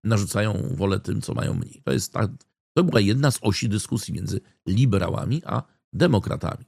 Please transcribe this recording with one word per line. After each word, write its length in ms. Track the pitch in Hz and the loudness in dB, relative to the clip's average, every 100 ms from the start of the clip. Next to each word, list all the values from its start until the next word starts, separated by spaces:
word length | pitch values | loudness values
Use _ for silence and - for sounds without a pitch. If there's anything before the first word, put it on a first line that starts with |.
narzucają 640 | 110 107 101 101 107 104 - | 2 2 2 0 0 -2 -4
wolę 260 | 87 98 95 | -2 0 0
tym, 200 | - - | -2 -4
co 140 | - | -4
mają 200 | - - | -4 -2
mniej. 280 | - - - | -4 -6 -8
To 80 | - | -2
jest 200 | 67 - | -2 -2
ta, 160 | - 110 123 _ _ _ - | -2 -4 -4 _ _ _ 0
to 80 | |
była 160 | 180 120 | 4 4
jedna 300 | 98 127 143 | 4 4 2
z 80 | - | 2
osi 280 | 110 98 117 | 0 0 0
dyskusji 460 | 104 - - - | -2 -2 -4 -4
między 260 | - - - _ _ - | -6 -4 -6 _ _ -2
liberałami 760 | 95 131 98 87 - - 147 | 2 4 2 0 -2 -2 -4
a 180 | - 123 - _ _ | -2 -6 -6 _ _
demokratami. 720 | - 180 107 - - - - | 0 4 4 0 -4 -6 -8